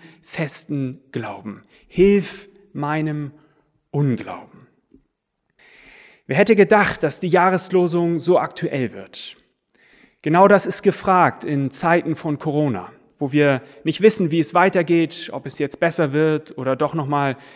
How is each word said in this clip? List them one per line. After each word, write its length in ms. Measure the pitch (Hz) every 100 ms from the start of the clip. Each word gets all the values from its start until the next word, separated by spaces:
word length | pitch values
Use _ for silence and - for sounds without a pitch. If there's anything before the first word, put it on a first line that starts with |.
| - _
festen 800 | _ - 151 - - 143 131 131 _
Glauben. 520 | 127 107 101 104 101 _ _ _
Hilf 600 | - 196 202 - - - _ _
meinem 600 | 139 147 156 156 151 143 - _ _ _ _ _
Unglauben. 800 | 143 143 110 95 85 - - _ _ _ _ _ _ _ _ _ _ _ _ - - - _ -
Wer 100 | 135
hätte 180 | 202
gedacht, 480 | 208 180 214 180 -
dass 160 | 151 -
die 100 | 180
Jahreslosung 920 | 175 185 185 - 185 175 170 170 170
so 180 | 165 180
aktuell 540 | 156 - 170 139 117
wird? 440 | 98 98 - - - _ _ _ _ _ _ _ _
Genau 240 | 151 170 196
das 180 | 202 -
ist 160 | -
gefragt 600 | 202 - - 185 147 -
in 300 | - 143 135
Zeiten 420 | - 170 170 160
von 240 | 151 156 143
Corona, 540 | 156 147 147 101 90 - _ -
wo 140 | 143
wir 300 | 147 147 131 - -
nicht 180 | 165 156
wissen, 300 | 208 214 170
wie 80 | 165
es 160 | 151
weitergeht, 760 | 180 190 185 156 170 160 - -
ob 140 | 135 135
es 120 | -
jetzt 220 | 143 -
besser 320 | 170 160 147
wird 440 | 143 156 151 151 -
oder 200 | 131 131
doch 180 | 147
noch 120 | 160 139
mal 300 | 143 139 123 -